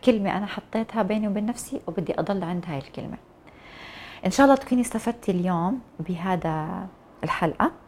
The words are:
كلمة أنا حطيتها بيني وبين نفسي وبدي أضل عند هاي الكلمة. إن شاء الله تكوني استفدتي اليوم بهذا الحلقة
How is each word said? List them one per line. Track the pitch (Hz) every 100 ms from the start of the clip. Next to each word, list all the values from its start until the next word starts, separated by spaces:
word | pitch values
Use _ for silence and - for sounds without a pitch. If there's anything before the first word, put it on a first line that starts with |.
كلمة | - 226 196 185
أنا | 202
حطيتها | - - 220 226 226
بيني | 196 214 214
وبين | 202 214
نفسي | 240 - 277 -
وبدي | 170 160 170
أضل | 165 202
عند | 165 180 170
هاي | 143
الكلمة. | - - - - - - - - - - - - - - 190
إن |
شاء | 202 277
الله | 269
تكوني | - 247
استفدتي | 240 220 233 233 -
اليوم | 185 175 175 175 254 - -
بهذا | 156 175 185 180 165 156 156 180 190 - - -
الحلقة | - - 165 - 302 -